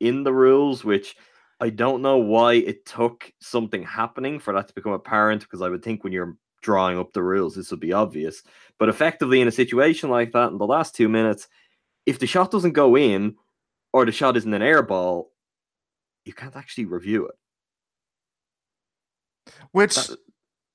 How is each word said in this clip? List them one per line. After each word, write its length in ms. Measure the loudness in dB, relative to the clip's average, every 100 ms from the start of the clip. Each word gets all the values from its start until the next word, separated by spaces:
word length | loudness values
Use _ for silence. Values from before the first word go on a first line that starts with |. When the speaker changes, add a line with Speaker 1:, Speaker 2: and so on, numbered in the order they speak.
Speaker 1:
in 240 | -2 0
the 80 | 0
rules, 520 | 4 6 6 4 -2
which 320 | -2 -2 -2 -18 _ _ _ _
I 100 | -6
don't 320 | -2 -2 0
know 160 | 2 2
why 360 | 4 4 6
it 300 | 4 2 -6
took 480 | -14 -4 -4 -4 -18 _
something 420 | -6 -6 -4 -8
happening 560 | -10 -8 -8 -6 -8 -8
for 140 | -6
that 140 | -6 -6
to 60 |
become 180 | -10 -6
apparent, 500 | -6 -2 0 0 0
because 200 | -6 -8
I 60 | -6
would 140 | -6
think 200 | -8 -8
when 80 | -6
you're 240 | -6 -8 -12 _ _
drawing 360 | -2 0 2 -2
up 140 | -6
the 80 | -4
rules, 320 | -2 0 -2
this 160 | -6 -12
would 100 | -10
be 140 | -2
obvious. 480 | 0 0 -4 -10 -10 _ _ _ _
But 120 | 0
effectively, 500 | 2 -2 0 2 2
in 80 | 2
a 40 |
situation 580 | 2 0 2 2 2 -2
like 220 | -2 0
that, 200 | 0 0
in 60 | -2
the 80 | -2
last 280 | -2 -2
two 140 | 0 2
minutes, 400 | 2 0 -2 -8 _ _ _ _ _
if 140 | -6 -4
the 80 | -2
shot 240 | 0 0
doesn't 220 | 0 0
go 240 | 4 6 6
in 400 | 4 2 -2 -6 _ _ _ _ _
or 100 | 0
the 80 | 0
shot 240 | 2 0 0
isn't 160 | -2
an 80 | -2
air 200 | 2 2
ball, 500 | 2 -2 -2 -4 -8 _ _ _ _ _ _ _ _ _ -20
you 80 |
can't 220 | -20 -18 -18
actually 280 | -16 -10
review 420 | -8 -8 -4 -4 -4
it. 80 | -12 _ _ _ _ _ _ _ _ _ _ _ _ _ _ _ _ _ _ _ _ _ -20 -4
Speaker 2:
Which, 240 | 0 2 0
Speaker 1:
That 220 | -4 -12 _ _ _ _ _